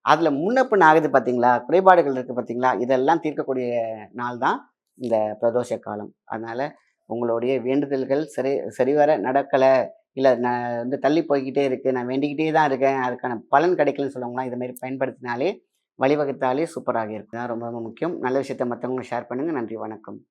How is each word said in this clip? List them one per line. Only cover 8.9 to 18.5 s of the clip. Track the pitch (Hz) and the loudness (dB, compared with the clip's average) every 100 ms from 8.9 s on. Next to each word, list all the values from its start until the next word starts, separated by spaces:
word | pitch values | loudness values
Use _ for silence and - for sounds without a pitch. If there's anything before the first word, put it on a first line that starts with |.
| 151 147 151 | 4 4 4
நடக்கல, | 104 135 139 139 131 131 117 - _ | 2 0 2 4 6 4 2 -8 _
இல்ல | - 135 | 2 2
நான் | 120 123 123 120 120 | 4 0 -2 -4 -4
வந்து | 120 143 | -4 -2
தள்ளி | 139 156 160 | 0 0 2
போய்க்கிட்டே | 143 135 135 | -2 0 0
இருக்கு, | 139 127 131 | 0 0 0
நான் | 127 123 | -2 -2
வேண்டிக்கிட்டே | 135 147 143 160 | -2 -2 -2 0
தான் | 156 151 | 2 2
இருக்கேன், | 135 135 135 | 2 2 2
அதுக்கான | 127 123 127 117 - | -4 -4 -6 -6 2
பலன் | 139 170 | 2 4
கிடைக்கலன்னு | 170 147 139 139 | 2 0 0 -4
சொல்லுவாங்களா, | 127 123 120 131 | -6 -10 -8 -8
இதை | 123 | -6
மாதிரி | 123 123 | -8 -8
பயன்படுத்தினாலே, | 127 135 131 - 127 120 147 - _ _ _ _ | -10 -4 -6 -6 -8 -2 -2 -4 _ _ _ _
வழிவகுத்தாலே | 131 147 143 127 127 131 165 | 0 2 -2 -2 -2 0 -4
சூப்பராக | - 120 117 110 | -6 -4 -4 -4
இருக்கும். | 107 101 117 | -8 -10 -10
இதான் | 120 | -8
ரொம்ப, | 117 | -8
ரொம்ப | 120 117 | -8 -10
முக்கியம். | 113 113 160 180 | -12 -6 -6 -4
நல்ல | 127 135 | -2 -2
விஷயத்தை | 135 | -4